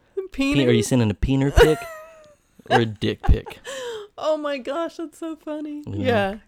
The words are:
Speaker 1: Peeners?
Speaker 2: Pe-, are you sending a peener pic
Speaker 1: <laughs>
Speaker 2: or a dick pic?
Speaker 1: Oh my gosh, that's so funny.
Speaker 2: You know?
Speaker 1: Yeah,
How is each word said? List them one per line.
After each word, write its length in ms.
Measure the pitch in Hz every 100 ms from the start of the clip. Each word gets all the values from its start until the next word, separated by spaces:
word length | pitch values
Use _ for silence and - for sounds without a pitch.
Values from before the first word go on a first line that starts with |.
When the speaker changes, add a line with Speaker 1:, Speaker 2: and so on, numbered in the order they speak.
| _ - 381
Speaker 1:
Peeners? 240 | - 269 196
Speaker 2:
Pe-, 100 | 127
are 40 |
you 120 | 120
sending 260 | 107 160 110
a 40 |
peener 420 | - - 135 139 175
pic 220 | - 156 - - - - -
Speaker 1:
<laughs> 440 | _ _ _ -
Speaker 2:
or 120 | -
a 40 | 117
dick 360 | 104 110 -
pic? 360 | - - - - - 539 480 440 415 -
Speaker 1:
Oh 180 | 302 311
my 220 | 294 285
gosh, 400 | 240 285 330 -
that's 200 | 320 -
so 180 | 330 311
funny. 460 | - 302 302 294 294
Speaker 2:
You 80 | -
know? 80 |
Speaker 1:
Yeah, 340 | 254 226 196 208